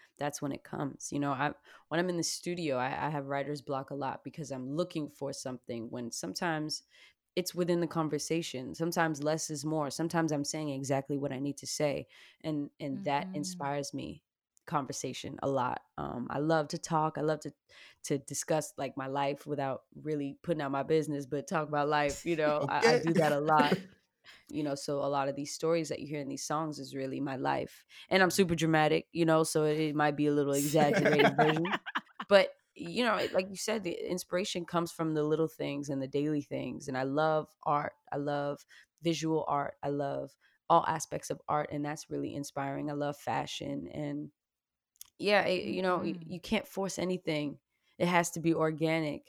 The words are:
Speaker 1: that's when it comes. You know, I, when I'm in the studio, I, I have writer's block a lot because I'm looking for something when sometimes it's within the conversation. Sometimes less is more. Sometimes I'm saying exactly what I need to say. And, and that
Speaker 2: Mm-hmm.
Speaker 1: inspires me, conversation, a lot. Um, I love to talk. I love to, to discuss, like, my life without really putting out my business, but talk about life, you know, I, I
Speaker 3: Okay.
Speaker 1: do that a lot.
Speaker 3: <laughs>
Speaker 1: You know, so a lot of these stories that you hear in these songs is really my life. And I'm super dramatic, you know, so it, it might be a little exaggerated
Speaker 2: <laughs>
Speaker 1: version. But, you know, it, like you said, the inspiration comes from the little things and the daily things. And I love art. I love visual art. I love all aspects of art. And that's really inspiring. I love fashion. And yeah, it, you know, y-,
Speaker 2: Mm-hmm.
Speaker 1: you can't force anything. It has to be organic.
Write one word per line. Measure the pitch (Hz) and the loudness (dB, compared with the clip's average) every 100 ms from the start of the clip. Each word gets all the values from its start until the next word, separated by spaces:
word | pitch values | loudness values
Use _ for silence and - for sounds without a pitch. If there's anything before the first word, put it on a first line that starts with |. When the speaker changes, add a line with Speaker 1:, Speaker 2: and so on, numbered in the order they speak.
| - - | -20 -6
Speaker 1:
that's | 143 - | -6 -4
when | 139 | -6
it | - | -6
comes. | - 147 143 - - | -8 -6 -6 -6 -8
You | 143 | -2
know, | 143 | -2
I, | 131 143 - - - - | 0 -2 -4 -16 -20 -4
when | 160 | 0
I'm | 180 | 0
in | 175 | 0
the | |
studio, | 160 - 175 175 156 127 | -2 -4 -4 -2 0 0
I, | 127 143 143 | 0 -2 -2
I | |
have | 151 139 | -2 -2
writer's | 139 139 147 | -4 -2 -6
block | 127 135 135 | -4 -6 -4
a | 139 | -6
lot | 135 - | -6 -6
because | 135 - 135 | -10 -10 -8
I'm | 131 127 151 | -8 -4 -2
looking | 180 165 147 | -2 -2 -6
for | - 139 | -6 -8
something | 139 131 127 - 117 117 | -6 -8 -8 -8 -8 -6
when | 123 117 | -8 -8
sometimes | - - - 180 156 151 - _ - - _ _ - | -6 -6 -4 -2 -2 -2 -6 _ -20 -20 _ _ -4
it's | 180 170 | -4 -2
within | 175 175 | 2 2
the | 170 | 2
conversation. | 165 156 151 - 165 165 127 127 - | 0 0 -2 0 -2 -2 -8 -8 -4
Sometimes | 170 170 160 143 | -2 2 2 2
less | 147 156 - | 0 0 -2
is | 151 151 | -4 -2
more. | 156 143 | 0 0
Sometimes | - 165 170 160 | -2 0 2 2
I'm | 147 143 | 2 -2
saying | 156 151 | -4 -4
exactly | 135 135 139 135 143 | -4 0 0 0 -4
what | 139 | -2
I | 131 | -4
need | 143 135 | -4 -6
to | 135 | -8
say. | - 147 139 - - - _ | -2 0 -2 -8 -18 -20 _
And, | 160 151 143 - | -4 -4 -4 -6
and | 143 131 147 | -6 -4 0
that | 143 - | -2 -2
Speaker 2:
Mm-hmm. | - | -6
Speaker 1:
inspires | - - 139 143 139 139 | -6 -6 -4 -2 -4 -6
me, | - - _ _ _ _ - | -8 -12 _ _ _ _ -4
conversation, | 151 131 - 135 123 135 - | -2 -2 -6 -6 -6 -8 -4
a | 139 | 0
lot. | 135 123 - _ - | 2 0 -2 _ -8
Um, | 71 120 123 | -6 -6 -4
I | 139 | -2
love | 156 160 147 | 2 2 2
to | 165 | -4
talk. | - 165 156 - | 0 2 2 0
I | |
love | 151 151 | -2 -2
to, | 147 - _ - - _ - | -4 -14 _ -20 -20 _ -2
to | 143 | -2
discuss, | - 143 - 156 147 - | -2 -8 0 0 0 -6
like, | 139 131 | -6 -4
my | 135 | -4
life | 139 139 147 147 | 0 0 -2 -4
without | 143 139 127 _ 147 | -2 -2 -4 _ -12
really | 147 151 139 139 | -4 -2 -4 -6
putting | - 160 | -4 -2
out | 139 | 0
my | 139 | -2
business, | 135 160 147 143 131 | 2 2 2 -4 -2
but | 147 139 | -4 -2
talk | 170 147 | -2 0
about | 147 147 | 0 2
life, | 151 147 143 | 4 2 0
you | 170 160 | -2 2
know, | 151 147 147 | 4 2 2
I, | 147 | 4
I | |
Speaker 3:
Okay. | 233 240 | 4 4
Speaker 1:
do | 165 165 | 4 4
that | 151 | 4
a | 143 | 4
lot. | 151 156 147 190 | 4 6 6 4
Speaker 3:
<laughs> | - - _ _ - - - | -2 -20 _ _ -20 -20 -10
Speaker 1:
You | 147 | -4
know, | 147 143 | -2 -4
so | - 143 | -2 -2
a | 139 | 0
lot | 139 139 | 0 0
of | 139 | -4
these | 143 | -6
stories | - 160 170 147 | -2 2 2 0
that | 139 | -4
you | 143 | -6
hear | 147 | -6
in | 135 | -6
these | 139 | -6
songs | - 151 160 143 | -2 -2 -2 -6
is | 135 | -8
really | 135 135 131 | -6 -4 -4
my | 139 131 | -4 -2
life. | 139 135 - - _ - - | 0 0 -2 -10 _ -18 0
And | 190 | 4
I'm | 180 | 4
super | 185 180 170 | 6 4 4
dramatic, | 165 156 151 160 - | 4 6 6 4 0
you | 165 165 | 0 4
know, | 160 | 6
so | 160 160 | 4 2
it, | 151 151 | 2 2
it | 156 147 | 0 2
might | 151 147 | 2 4
be | 147 | 4
a | |
little | 147 143 | 4 4
exaggerated | 139 147 156 147 139 - 147 143 - | 2 4 6 6 6 4 6 6 6
Speaker 2:
<laughs> | |
Speaker 1:
version. | 156 156 175 - - 302 - - - | 4 4 0 -2 -4 -8 -8 -12 6
But, | 196 - - _ - | 6 6 -2 _ -12
you | 170 202 240 | -6 0 2
know, | 190 | 2
it, | 180 | 2
like | 190 190 | 0 0
you | 190 | -6
said, | - 220 180 | -2 -2 -2
the | |
inspiration | - - 180 - 180 208 180 170 | -6 -4 -6 -2 -2 -2 -4 -2
comes | 175 170 | -2 -2
from | - 160 | -2 0
the | 156 | 2
little | 151 156 160 | 2 2 0
things | - 143 143 143 | -2 -4 -4 -4
and | 139 | -4
the | 135 | -2
daily | 143 151 147 | 0 0 0
things. | - 135 135 151 139 | -2 -6 -6 -8 -6
And | 127 | -4
I | |
love | 135 143 156 156 147 _ | -2 2 2 2 -2 _
art. | - 143 147 - - | 0 0 0 -8 -8
I | 147 | -4
love | 143 143 143 143 - - - _ | -2 -2 -2 -6 -10 -20 -20 _
visual | 165 156 160 156 - | -2 0 0 0 2
art. | 143 139 - | 0 0 -4
I | 143 | -4
love | 143 139 135 139 _ _ _ - | -2 -2 -4 -8 _ _ _ 4
all | 165 - | 4 6
aspects | 160 - 151 - | -2 -4 -8 -6
of | 151 - | -8 -2
art. | 151 - | 0 0
And | 147 147 | -4 -4
that's | 151 - | -6 -6
really | 143 143 - | -6 -4 -6
inspiring. | 143 143 139 139 147 | -8 -6 -4 -4 -4
I | 143 | -4
love | 143 147 | -4 -4
fashion. | - 139 139 - 143 143 - | -4 -2 -2 -6 -6 -8 -8
And | - 147 147 151 _ _ _ _ _ _ _ - - | -6 -6 -6 -8 _ _ _ _ _ _ _ -20 -4
yeah, | 180 202 | 4 4
it, | - 180 - | 4 0 0
you | 180 | -2
know, | 185 180 | 2 2
y-, | 170 | 0
Speaker 2:
Mm-hmm. | 180 160 | -6 -8
Speaker 1:
you | 175 | -10
can't | - 220 - | -2 -2 -2
force | - 196 - | -4 -4 -2
anything. | 180 180 - 151 147 131 _ _ _ - | -2 -2 -2 -2 -2 -8 _ _ _ -2
It | 175 | 4
has | 175 170 | 4 2
to | 170 | 0
be | 160 | 2
organic. | 165 160 156 160 160 151 - | 2 2 2 0 2 0 -4